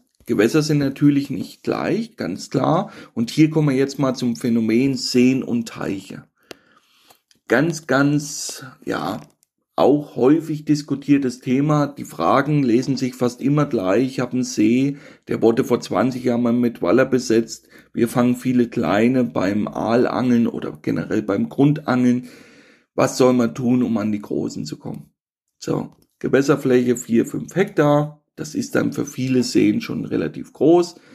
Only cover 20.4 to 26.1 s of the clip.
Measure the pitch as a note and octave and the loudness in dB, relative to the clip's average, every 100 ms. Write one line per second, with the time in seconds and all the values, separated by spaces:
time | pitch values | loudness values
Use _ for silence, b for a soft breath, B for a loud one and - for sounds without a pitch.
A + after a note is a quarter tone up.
20.4 | A2+ - - - B2 G#2 - G#2+ G#2+ G2+ | 2 -2 -8 -8 -4 -4 -2 -2 0 -2
21.4 | A#2 - C#3+ D3 - B2 B2 B2 B2 B | -2 2 2 2 0 2 2 2 -4 B
22.4 | B B B B B - B2+ - B2+ B2 | B B B B B -2 -2 4 4 4
23.4 | A2+ A#2 A#2+ B2+ A#2+ A2+ G#2+ G#2 G#2 - | 0 -2 0 0 0 -2 -2 -4 -4 -6
24.4 | A2+ - - - - - - _ _ _ | -6 -8 -10 -12 -12 -14 -16 _ _ _
25.4 | _ _ - - - - _ | _ _ -6 -6 -6 -14 _